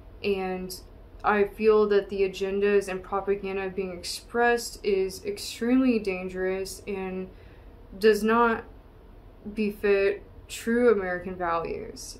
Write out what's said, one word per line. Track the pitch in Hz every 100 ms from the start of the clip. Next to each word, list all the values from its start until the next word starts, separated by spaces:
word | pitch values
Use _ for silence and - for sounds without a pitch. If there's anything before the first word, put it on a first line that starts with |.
| - -
And | 202 196 185 185 185 - - - - -
I | - 208
feel | 202 - 214 214 208
that | 202 196
the | 196
agendas | 190 185 190 196 202 202 196
and | 185
propaganda | - 196 190 202 190 190 190
being | 185 185
expressed | 180 - - - 240 240 240 233 -
is | - 196 190 185
extremely | - 202 - - 233 254 262 226
dangerous | 202 180 185 185 185 190 190 - -
and | 196 185 185 185 - - - - - - 196
does | 214 208
not | 220 233 233 226 - - - - - - - - 208
befit | 208 208 208 202 196 196 - - - -
true | - - 233 247
American | 202 185 180 180 185
values. | 175 165 - - - - -